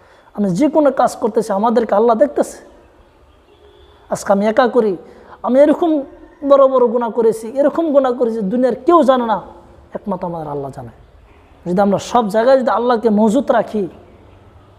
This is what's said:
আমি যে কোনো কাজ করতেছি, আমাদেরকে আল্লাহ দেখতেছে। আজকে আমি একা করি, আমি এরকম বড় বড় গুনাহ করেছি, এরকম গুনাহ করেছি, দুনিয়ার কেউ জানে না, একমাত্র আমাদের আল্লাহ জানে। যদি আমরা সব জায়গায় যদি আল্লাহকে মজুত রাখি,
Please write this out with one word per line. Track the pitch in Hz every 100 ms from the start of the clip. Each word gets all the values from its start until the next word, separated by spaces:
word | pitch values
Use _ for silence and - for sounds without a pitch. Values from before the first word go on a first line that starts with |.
| _ _ _
আমি | - 202
যে | 175 294
কোনো | 311 285
কাজ | 262 240 -
করতেছি, | 220 226 208
আমাদেরকে | 196 226 226 220 202
আল্লাহ | 233 226
দেখতেছে। | 269 - 247 - - - _ _ _ _ _ _ _ _ - _ - _ -
আজকে | 196 -
আমি | 196 214
একা | 214 247
করি, | 247 220 170 - - - -
আমি | 226 254
এরকম | 302 294 349 302 269 - - _ 285
বড় | 277 269
বড় | 262 240
গুনাহ | 240 233
করেছি, | 247 226 220 220
এরকম | 269 285 - 330
গুনাহ | 277 262
করেছি, | 247 233 226
দুনিয়ার | 190 240 254 214
কেউ | - 339
জানে | 254 254 233
না, | 196 - - - - -
একমাত্র | - - 180 180
আমাদের | 170 151
আল্লাহ | 143 139 131
জানে। | 117 - - - _ _ _ _ 170
যদি | 180
আমরা | 202 180
সব | - 240 214
জায়গায় | 220 240 269
যদি | 240
আল্লাহকে | 208 240 233 233
মজুত | 208 220 233 233
রাখি, | 240 - 214 175 - - - - - - - -